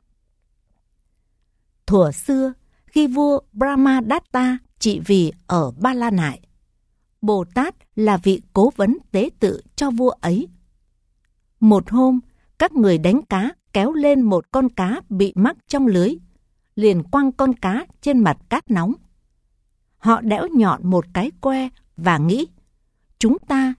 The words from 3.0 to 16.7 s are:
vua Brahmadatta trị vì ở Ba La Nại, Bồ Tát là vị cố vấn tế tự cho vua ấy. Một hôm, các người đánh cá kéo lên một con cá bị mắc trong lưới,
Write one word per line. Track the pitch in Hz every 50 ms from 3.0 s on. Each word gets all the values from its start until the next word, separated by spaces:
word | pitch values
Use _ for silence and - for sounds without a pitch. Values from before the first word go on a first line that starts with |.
| 302
vua | 269 247 285 294 294 285 277 - _
Brahmadatta | - 208 254 277 277 269 269 277 262 262 233 220 269 349 - _ - 254 254 254 254 254 - _ _ _
trị | - 220 202 160 160
vì | 202 202 190 170 156 - - _
ở | - 180 170 156 127
Ba | 123 135 190 254 262
La | 247 240 233
Nại, | 202 180 160 143 127 - _ _ _ _ _ _ _ _ _ _ _ _ _ _ _ _
Bồ | - 208 208 190 175 175 -
Tát | 240 269 359 - _ _ _ _
là | 214 214 214 202
vị | 180 - 196 190 175 - _ -
cố | 196 202 269 -
vấn | - 202 202 269 370 - _
tế | - 190 226 349 - -
tự | - 190 196 - - _ _
cho | - 285 277
vua | 240 233 254 247
ấy. | - - - 170 175 214 320 - - _ _ _ _ _ _ _ _ _ _ _ _ _ _ _ _ _ _ _ _ -
Một | 220 214 214 - - -
hôm, | 208 247 262 262 254 254 - _ _ _ _ _ _ -
các | 311 370
người | - 285 220 196 175
đánh | 160 156 175 202 285 - -
cá | 202 185 202 262 - _ _ _ -
kéo | 202 196 254 320
lên | 311 285 294 285 269
một | 247 214 190 170 - _
con | - 262 262 247
cá | - - 185 185 240 330 - -
bị | 208 185 202 196 -
mắc | 185 196 269 349 - _
trong | - - 277 269
lưới, | 240 190 180 175 220 320 - - _ _ _ _ _ _ _ _ _